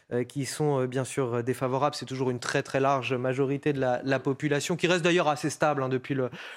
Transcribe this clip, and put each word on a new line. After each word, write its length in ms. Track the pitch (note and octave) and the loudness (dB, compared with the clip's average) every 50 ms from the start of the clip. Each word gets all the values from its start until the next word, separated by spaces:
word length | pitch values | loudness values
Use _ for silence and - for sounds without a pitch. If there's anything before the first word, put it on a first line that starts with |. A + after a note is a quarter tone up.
| _ - | _ -4
euh, 120 | B2 B2 B2+ | -4 -4 -4
qui 200 | B2 - C#3+ C3 | -4 -6 -6 -6
sont, 360 | B2 - - D3+ D3 C#3+ C3 | -6 -4 -2 0 2 2 2
euh, 60 | B2+ | 0
bien 180 | B2+ B2 C3+ B2+ | 0 -2 -2 -4
sûr, 280 | - - C#3+ C3+ A#2 | -2 -2 -2 -2 0
euh, 100 | A#2+ A#2+ | -2 -2
défavorables. 520 | A#2+ B2+ B2 - C3+ B2+ B2+ C3 C#3+ D3 C#3+ | 0 -2 -2 -2 -2 -2 0 0 0 0 -2
C'est 120 | - C3+ | -4 -8
toujours 240 | A#2+ C3+ C3 C3+ C3 | -8 -4 -2 -2 -2
une 100 | B2 A#2+ | -2 -2
très, 220 | - - - C#3+ | -2 0 0 0
très 180 | C3+ - - C3+ | 0 0 0 2
large 340 | C3+ C#3 C#3 C3+ A#2+ A#2 C3+ | 4 4 2 2 0 -2 -2
majorité 580 | A#2+ B2+ C3 B2+ C3+ C#3 C3 C#3+ C#3 - D3+ | 0 0 0 0 0 0 0 0 0 0 0
de 80 | C#3+ C3+ | 0 2
la, 220 | C3 B2+ B2 B2 - | 2 0 0 0 0
la 140 | C3 C3+ B2+ | 0 0 0
population, 580 | - C#3+ C3+ - D3+ D3 C#3+ D3 - - F3+ | 0 -2 -2 0 0 0 0 0 0 -2 0
qui 120 | D3 - F3 | 2 2 2
reste 160 | F3+ F3+ D#3 | 4 4 4
d'ailleurs 240 | F3 E3+ F3+ E3 D3+ | 4 4 4 4 2
assez 200 | D3 - - D3+ | 2 2 -2 -4
stable, 340 | - - E3 D3+ D3 C#3 | 0 2 2 2 2 2
hein, 60 | C3 C3 | 0 0
depuis 260 | C3 B2 - - C#3+ | 0 -2 -2 -2 -2
le, 140 | C3 B2+ A#2+ - - - - - | -2 -2 -2 -4 -10 -14 -16 -16